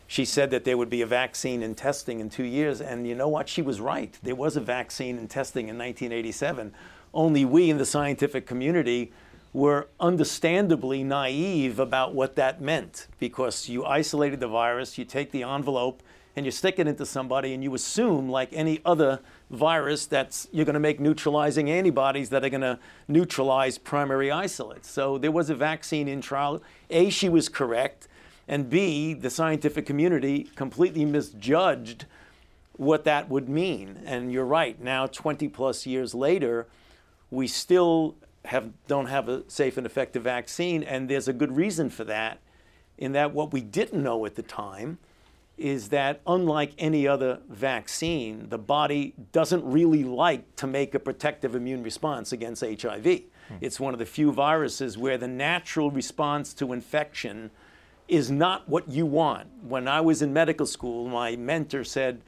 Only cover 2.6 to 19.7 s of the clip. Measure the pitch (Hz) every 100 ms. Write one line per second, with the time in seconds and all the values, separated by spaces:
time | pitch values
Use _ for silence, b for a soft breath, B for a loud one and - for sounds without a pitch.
2.6 | 151 127 135 120 120 120 143 151 - -
3.6 | 139 107 120 143 107 - 127 127 147 143
4.6 | 113 123 120 - 131 123 110 - 131 135
5.6 | 110 113 120 117 123 117 113 107 143 143
6.6 | 107 B B B B - 160 147 135 151
7.6 | 175 151 131 151 143 135 143 131 - 127
8.6 | 131 175 120 123 117 B B B B 131
9.6 | 143 143 - - 175 175 151 - 165 175
10.6 | 202 156 131 135 135 139 131 139 185 175
11.6 | 131 117 131 131 131 139 131 - 131 -
12.6 | 143 156 98 - - - 123 - 127 -
13.6 | - 120 - 139 151 151 147 135 123 113
14.6 | 117 120 127 - 120 135 143 139 123 139
15.6 | 143 131 127 127 b b b - 139 -
16.6 | 190 185 156 147 139 135 131 131 135 131
17.6 | 135 131 - - 240 156 131 131 127 -
18.6 | 160 156 170 170 143 135 B B - 113
19.6 | 151